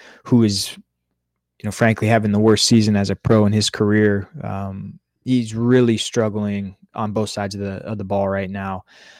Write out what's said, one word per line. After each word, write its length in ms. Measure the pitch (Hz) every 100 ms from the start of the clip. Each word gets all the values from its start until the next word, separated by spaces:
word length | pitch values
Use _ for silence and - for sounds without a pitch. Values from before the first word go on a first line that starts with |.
| - -
who 200 | - 123
is, 320 | 110 98 - -
you 880 | - _ _ _ _ _ _ _
know, 80 | 104
frankly, 360 | - 117 110 107
having 240 | 113 107
the 80 | 104
worst 260 | 110 107 -
season 300 | 117 107 104
as 140 | 98
a 60 | 98
pro 300 | - 110 104
in 80 |
his 160 | 107 104
career, 580 | - 104 107 107 101 98 151
um, 560 | 107 98 98 98 104 104 _ _
he's 320 | 127 127 110 113
really 420 | 120 127 120 110
struggling 800 | - 120 107 104 104 101 98 - _
on 200 | 110 107
both 160 | 104 104
sides 260 | - 101 98
of 60 |
the, 140 | 101 95 -
of 120 | 107
the 60 |
ball 240 | 98 101 98
right 220 | 98 95
now. 340 | 98 98 95 - _ -